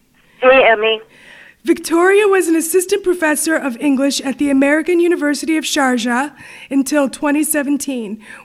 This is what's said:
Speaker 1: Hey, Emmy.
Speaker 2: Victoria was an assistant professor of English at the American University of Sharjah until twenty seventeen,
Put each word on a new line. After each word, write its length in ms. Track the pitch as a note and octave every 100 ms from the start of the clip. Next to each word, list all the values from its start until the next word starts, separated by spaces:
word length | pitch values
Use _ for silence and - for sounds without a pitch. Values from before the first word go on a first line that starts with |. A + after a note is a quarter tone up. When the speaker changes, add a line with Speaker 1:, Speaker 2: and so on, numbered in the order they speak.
| _ _ _ -
Speaker 1:
Hey, 240 | B3+ C4 A3+
Emmy. 340 | G#3+ A3 A3 - - - - - _
Speaker 2:
Victoria 640 | - - - E4 F#4 G4+ G#4
was 200 | F#4+ E4
an 80 | D#4+
assistant 480 | D#4+ F#4 F#4 G4+
professor 520 | F4+ F4+ D#4 D4 D#4+ D#4+
of 200 | C#4 A#3
English 440 | D4 C4 C#4 -
at 160 | C4+ -
the 140 | C#4+
American 480 | C4+ C#4 D#4 D#4 F4
University 580 | E4+ E4+ D4 D4 C#4+ D#4
of 60 |
Sharjah 720 | - D#4 C4 B3 A#3+ A#3+ C#4+ - - - -
until 400 | C#4 C4+ D4 C#4
twenty 340 | - D4+ D4
seventeen, 800 | D4+ D4+ C#4 C#4 - B3+ G#3 G#3+ - -